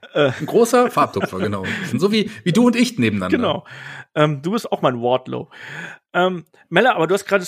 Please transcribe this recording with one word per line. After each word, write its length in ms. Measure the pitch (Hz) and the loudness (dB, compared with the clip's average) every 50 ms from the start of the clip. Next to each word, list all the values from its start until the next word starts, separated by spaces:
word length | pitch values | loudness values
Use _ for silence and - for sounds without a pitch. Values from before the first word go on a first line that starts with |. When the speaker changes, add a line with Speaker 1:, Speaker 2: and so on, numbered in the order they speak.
| - - - | -14 -4 0
Speaker 1:
Äh. 180 | 175 147 131 123 - | 2 2 2 0 -2
Speaker 2:
Ein 60 | 160 | -4
großer 460 | - - 208 233 233 262 247 247 226 | 2 4 4 4 4 4 2 2 2
Farbtupfer, 480 | - - 143 - - 98 95 - - 95 | 2 0 0 0 -2 -4 -4 -4 -4 -4
genau. 240 | 101 104 104 98 92 92 - 104 98 - 123 | -4 -4 -4 -4 -4 -6 -6 -6 -6 -4 -2
So 140 | 131 170 208 | 0 0 2
wie, 180 | 214 220 190 - - - - | 2 2 0 -2 -6 -6 -2
wie 80 | 180 | 0
du 160 | 165 226 240 | 2 4 4
und 80 | 240 233 | 4 4
ich 240 | 233 247 240 - - | 2 2 0 0 0
nebeneinander. 360 | 240 220 202 101 92 90 - | 0 0 0 0 -2 0 0
Speaker 1:
Genau. 300 | 247 233 180 139 - - - - - - - - - - _ - | 0 0 0 -2 -4 -8 -14 -18 -18 -18 -18 -18 -18 -16 _ 0
Ähm, 300 | 156 151 156 151 135 139 | 0 2 2 0 -2 -4
du 80 | 175 | -4
bist 200 | 214 226 - - | -4 -4 -4 -4
auch 120 | 202 - - | -4 0 0
mein 180 | 143 123 120 | 0 0 0
Wardlow. 480 | 117 123 127 127 - - 127 123 - - - - - - 147 156 - - - - _ _ - | 0 0 0 0 -2 -4 -8 -8 -10 -10 -16 -20 -18 -16 -14 -14 -14 -16 -18 -20 _ _ -2
Ähm, 320 | 180 180 185 185 170 151 _ _ _ _ - | 0 0 0 -2 -4 -10 _ _ _ _ 0
Mella, 240 | 165 175 233 254 220 | 2 4 4 4 4
aber 140 | - 160 | 2 2
du 80 | 160 190 | 2 0
hast 100 | 202 - | 0 0
gerade 200 | - 196 196 180 | 0 -2 0 0